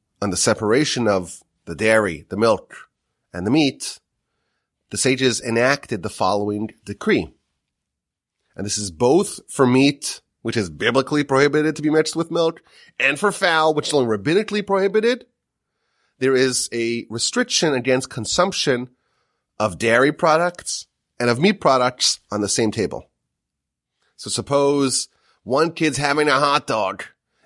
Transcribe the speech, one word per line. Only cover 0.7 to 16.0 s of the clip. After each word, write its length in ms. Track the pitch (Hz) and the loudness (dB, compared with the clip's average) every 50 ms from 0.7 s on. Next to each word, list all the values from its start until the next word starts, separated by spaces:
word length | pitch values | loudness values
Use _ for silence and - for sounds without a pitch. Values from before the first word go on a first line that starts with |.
| 113 143 147 - - 131 117 107 | 2 2 2 0 -2 0 0 2
of 340 | 101 92 87 85 - - _ _ _ _ _ | 2 0 -2 -6 -14 -18 _ _ _ _ _
the 100 | - 82 | -10 -6
dairy, 520 | - 107 110 110 110 107 92 80 71 - - | -2 2 2 4 4 2 0 -4 -6 -10 -8
the 80 | 101 | -4
milk, 520 | 104 113 113 104 - - - - - - _ _ _ _ _ _ _ _ _ | 0 2 2 2 0 -2 -12 -20 -20 -20 _ _ _ _ _ _ _ _ _
and 120 | - 90 92 | -10 -6 -2
the 60 | 107 | 0
meat, 480 | 135 160 147 135 131 - - - - - _ _ _ _ _ _ _ _ _ _ _ _ _ _ _ _ _ - | 2 2 2 0 -2 -6 -10 -12 -12 -14 _ _ _ _ _ _ _ _ _ _ _ _ _ _ _ _ _ -10
the 60 | 101 | -6
sages 440 | 101 - 131 135 127 131 123 113 - | -2 0 0 2 2 2 0 0 0
enacted 640 | - 117 113 117 123 131 143 - - - 120 95 95 | -4 -2 0 2 2 2 2 0 -4 -8 -8 -6 -6
the 40 | 101 | -6
following 600 | - - 95 95 104 104 104 104 104 104 110 107 - _ - | -4 -2 0 0 0 0 -2 -4 -4 -6 -6 -8 -12 _ -16
decree. 500 | 101 104 - - 214 185 110 82 - - _ _ _ _ _ _ _ _ _ _ _ _ _ _ _ _ _ _ _ _ _ _ _ _ | -14 -12 -6 -2 0 0 0 0 -4 -10 _ _ _ _ _ _ _ _ _ _ _ _ _ _ _ _ _ _ _ _ _ _ _ _
And 100 | - 98 | -10 -8
this 140 | 104 - 104 | -6 -6 -6
is 140 | 104 92 | -8 -8
both 480 | 82 78 123 123 151 190 196 - - - - - | -4 0 2 4 4 4 2 0 -6 -12 -16 -6
for 180 | - - 135 | 0 2 2
meat, 540 | 123 127 131 139 143 139 - - - - - _ _ _ _ | 4 4 4 4 2 0 -2 -6 -10 -10 -10 _ _ _ _
which 140 | - 113 113 | -8 -4 -2
is 140 | 117 98 85 | -2 -4 -4
biblically 540 | 76 76 101 117 120 135 131 - 151 147 143 | -4 -4 -2 0 2 0 0 0 0 -2 0
prohibited 500 | 143 135 135 143 143 143 156 151 156 151 | 0 2 2 4 4 2 2 0 0 -2
to 80 | 151 | -2
be 80 | 147 151 | -2 0
mixed 240 | 156 156 - - - | 0 0 0 0 -2
with 160 | 160 165 165 | -6 -6 -4
milk, 320 | 165 170 165 165 165 - _ _ _ - - - _ - | -2 -2 -2 -2 -4 -6 _ _ _ -20 -20 -14 _ -2
and 180 | 127 135 147 143 | 0 0 0 0
for 140 | 208 202 | 0 -2
fowl, 420 | - - 196 175 165 160 156 160 151 | 0 0 0 2 2 4 2 2 2
which 140 | 151 - - | 0 -2 0
is 60 | 151 | 0
only 220 | 143 127 113 110 | 0 2 2 0
rabbinically 480 | 101 95 147 170 208 214 - 202 208 196 | -2 0 0 0 0 0 -2 -4 -4 -2
prohibited. 640 | 202 196 190 196 196 196 214 214 240 247 233 - _ _ _ _ _ _ _ _ _ _ _ _ _ _ _ | -2 0 0 0 0 0 0 0 0 0 -2 -6 _ _ _ _ _ _ _ _ _ _ _ _ _ _ _